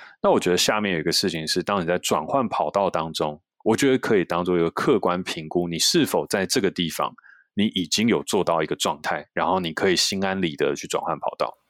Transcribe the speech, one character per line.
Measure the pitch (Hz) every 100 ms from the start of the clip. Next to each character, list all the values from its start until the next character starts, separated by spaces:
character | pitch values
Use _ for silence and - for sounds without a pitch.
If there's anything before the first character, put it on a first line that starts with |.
| - -
那 | 208
我 | 143
觉 | 104
得 | 90
下 | - 107
面 | 101
有 | 85
一 |
个 | 80
事 | - 95
情 | 82 78
是， | 92
当 | 87 101
你 | 85
在 | 90
转 | - 85
换 | 80 135 113
跑 | - 78
道 | 101 95
当 | 82 80
中， | 78 78 76 _ _
我 | 107 113
觉 | 139
得 | 131
可 | - 104
以 |
当 | 82 85
做 | 90 87
一 |
个 | 82
客 | - - 110
观 | 92 90
评 | 90 - 78
估 | 87 87
你 | 82
是 | - 175 131
否 | 90 73
在 | 104 92
这 | 131
个 | 95
地 | - 82
方 | - 71 - - - _ -
你 | 107
已 | 98 82
经 | - 113
有 | 82
做 | - 101
到 | 87 82
一 | 78
个 |
状 | 78 90 73
态， | - 78 71
然 | - 165
后 | 95
你 | 85
可 | 78 95
以 |
心 | 85 - 98
安 | 95 95
理 | 87 71
得 | 71
去 | 71 -
转 | -
换 | - 78
跑 | - -
道。 | 58 -